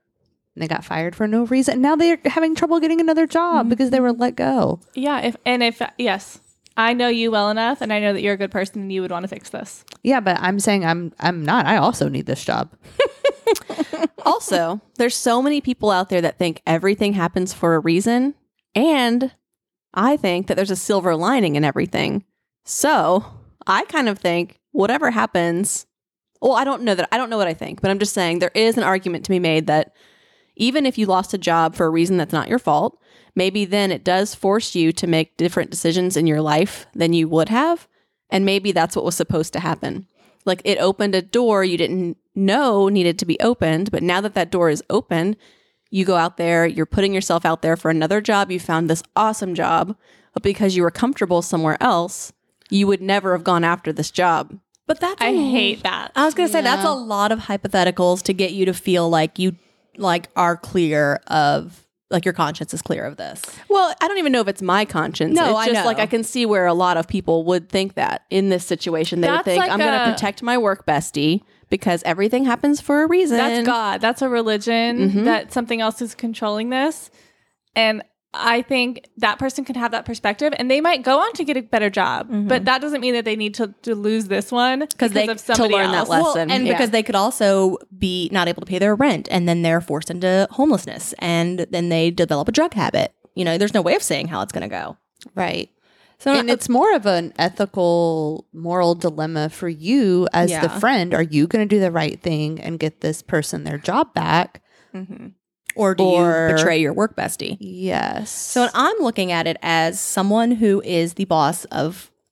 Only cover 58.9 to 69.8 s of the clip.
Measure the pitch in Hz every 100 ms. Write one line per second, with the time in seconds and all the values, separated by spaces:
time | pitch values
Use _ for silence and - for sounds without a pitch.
58.9 | 180 170 165 160 - 185 175 _ _ _
59.9 | - 196 175 175 - 175 170 - 185 160
60.9 | 151 147 143 - 160 143 143 170 - _
61.9 | _ - 180 180 180 151 170 151 160 -
62.9 | 160 131 147 - - - - - 392 359
63.9 | - 330 392 302 247 202 196 185 190 208
64.9 | 165 156 160 160 170 302 220 226 226 214
65.9 | 220 214 226 220 254 233 202 180 175 180
66.9 | 170 160 190 180 165 165 180 165 196 196
67.9 | - - - - 190 196 180 - 170 -
68.9 | 160 160 170 247 302 269 180 370 196